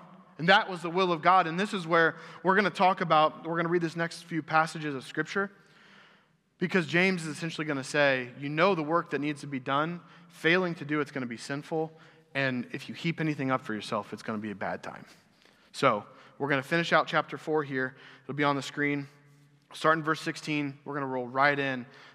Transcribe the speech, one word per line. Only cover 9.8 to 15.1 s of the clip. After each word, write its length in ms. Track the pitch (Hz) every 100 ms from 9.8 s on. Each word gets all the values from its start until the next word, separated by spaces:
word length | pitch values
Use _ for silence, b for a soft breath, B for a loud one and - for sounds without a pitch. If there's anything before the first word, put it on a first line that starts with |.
| 160 175 - B B
Failing 440 | - 160 180 180 165
to 100 | 143
do 140 | 151
it's 120 | 143
gonna 160 | 139 123
be 100 | 113
sinful. 540 | - 143 147 160 160 - B B B
And 340 | 139 135 127 113
if 180 | - -
you 60 | 123
heap 260 | 170 165
anything 300 | 156 143 131
up 100 | 127
for 140 | - 107
yourself, 380 | - 110 104
it's 100 | 107
gonna 160 | - 107
be 100 | 107
a 60 | 98
bad 260 | 95 92
time." 240 | - - -